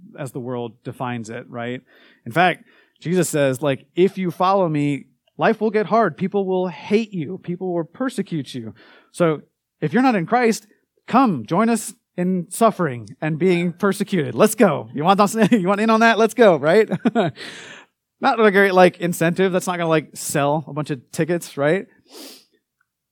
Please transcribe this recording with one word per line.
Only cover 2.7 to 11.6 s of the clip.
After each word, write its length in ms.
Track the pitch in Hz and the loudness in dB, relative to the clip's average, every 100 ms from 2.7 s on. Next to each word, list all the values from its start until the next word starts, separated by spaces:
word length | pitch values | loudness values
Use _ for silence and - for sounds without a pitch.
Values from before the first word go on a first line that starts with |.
| _ _ _ | _ _ _
Jesus 300 | 160 180 156 | -4 -2 0
says, 320 | 151 139 127 | 0 0 0
like, 240 | 147 131 _ 170 | -2 -4 _ 0
"If 220 | 190 190 | 0 0
you 120 | 180 | -6
follow 380 | - 185 196 175 | -2 0 2 0
me, 380 | 147 143 139 - _ _ - | -2 -2 -4 -8 _ _ -2
life 220 | 175 - | 0 0
will 120 | 214 | -2
get 160 | 208 208 | -2 0
hard. 300 | 226 196 - | 0 0 -2
People 280 | 185 202 185 | -4 -2 -2
will 220 | 185 180 | -2 -4
hate 460 | - - 214 214 | -8 -2 -2 -2
you. 260 | 185 156 190 | -6 -8 -8
People 340 | - 175 185 | -10 -8 -4
will 120 | 170 160 | -4 -6
persecute 680 | - 254 - 185 160 127 | -6 -6 -6 -6 -6 -8
you." 220 | 127 110 - - _ _ | -12 -14 -16 -20 _ _
So 300 | - 165 147 - _ _ _ | -2 -2 -2 -8 _ _ _
if 140 | 160 | -2
you're 100 | 202 | 0
not 120 | 262 208 | 2 0
in 120 | 165 | 0
Christ, 400 | 247 233 - - _ _ _ - | 0 0 -2 -8 _ _ _ 0
come 380 | 240 254 139 101 | 2 2 0 -2
join 220 | 170 | 0